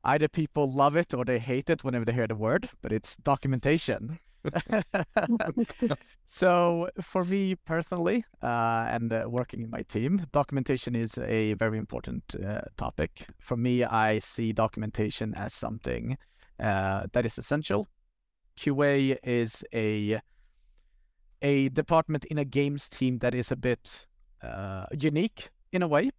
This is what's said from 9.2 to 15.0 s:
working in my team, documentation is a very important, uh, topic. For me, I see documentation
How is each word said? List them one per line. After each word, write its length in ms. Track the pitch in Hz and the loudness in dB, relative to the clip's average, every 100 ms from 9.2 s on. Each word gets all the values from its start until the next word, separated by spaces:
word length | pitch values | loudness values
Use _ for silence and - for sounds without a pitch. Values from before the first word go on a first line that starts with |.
| 113 | -2
working 340 | 120 123 120 | -4 -4 -6
in 80 | 113 | -8
my 120 | 117 | -8
team, 420 | - 110 123 196 160 | -4 -2 2 0 2
documentation 640 | 147 139 139 123 131 - 120 | 0 0 0 0 0 0 -2
is 220 | 113 - | -2 -4
a 360 | 113 110 107 | 0 2 2
very 220 | 107 113 110 | 2 0 -2
important, 460 | - - - 120 - | -6 -8 -6 -8 -8
uh, 280 | - 95 104 - - | -8 -6 -6 -8 -8
topic. 500 | - - 80 - - - | -6 -2 -4 -4 -20 -20
For 160 | - 120 | -6 -2
me, 280 | 123 123 | 2 2
I 360 | 120 113 110 107 | 2 2 2 2
see 320 | - - 113 | -2 -4 -2
documentation 840 | 107 110 - 107 - | 2 0 0 -6 -2